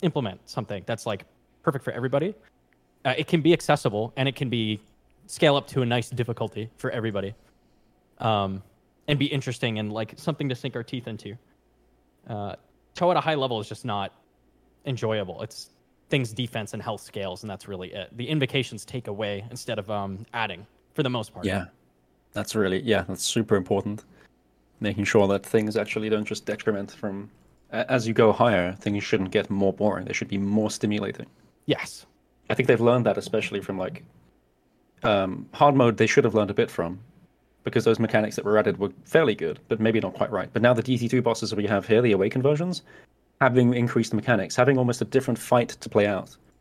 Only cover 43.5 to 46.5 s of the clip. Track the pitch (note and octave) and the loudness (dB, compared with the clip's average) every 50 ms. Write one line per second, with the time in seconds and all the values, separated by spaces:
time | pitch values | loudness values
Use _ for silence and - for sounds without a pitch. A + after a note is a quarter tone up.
43.5 | B2 B2+ B2 A#2+ B2 A#2+ A#2+ A#2 - B2 A2 - - G#2 G2+ - A#2+ G2+ F#2+ E2 | 6 6 6 6 4 4 2 0 2 0 0 0 0 -2 2 2 2 2 2 0
44.5 | - - B2+ C#3 C#3 B2+ B2+ A#2+ A#2 - A#2 - - C3+ - - A#2+ - - - | 2 2 4 4 4 4 4 2 0 -2 -2 0 0 0 2 0 -4 -4 0 2
45.5 | C3 A#2+ A#2 - - - - - - A2 G2+ G2+ G2+ F#2 G2 - - - _ _ | 2 2 2 2 -4 -12 -8 -2 2 2 4 4 2 -2 -4 -8 -16 -20 _ _